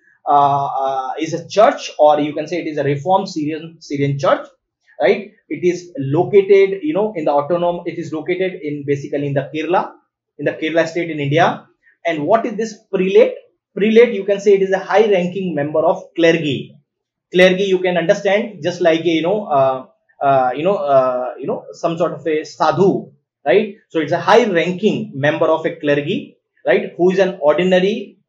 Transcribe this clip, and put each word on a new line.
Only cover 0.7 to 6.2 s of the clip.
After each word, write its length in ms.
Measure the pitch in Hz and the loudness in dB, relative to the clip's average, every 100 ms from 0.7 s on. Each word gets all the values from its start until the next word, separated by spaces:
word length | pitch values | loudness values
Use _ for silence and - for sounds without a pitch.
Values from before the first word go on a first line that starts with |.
| 131 135 135 131 - | -4 -4 -4 -6 -6
is 140 | 160 | -6
a 160 | 160 - | -6 -2
church, 440 | 196 254 277 - - | 2 2 2 -6 4
or 220 | 151 147 | 4 4
you 140 | 147 | 0
can 120 | 151 156 | -6 -6
say 140 | 170 | -6
it 60 | 151 | -6
is 100 | 151 | -4
a 80 | |
Reformed 440 | 139 139 185 190 196 | -2 -2 0 0 0
Syrian, 500 | 160 147 156 165 - | -6 -6 -8 -12 -18
Syrian 380 | - 139 139 143 | -10 -4 -2 0
church, 280 | 185 285 - _ _ _ _ - | 0 0 -4 _ _ _ _ 0
right? 320 | 156 220 - _ - | 0 0 -4 _ -12
It 180 | 147 175 | -4 -2
is 260 | 175 - 139 | -2 -8 -8
located, 840 | 135 156 | -2 -2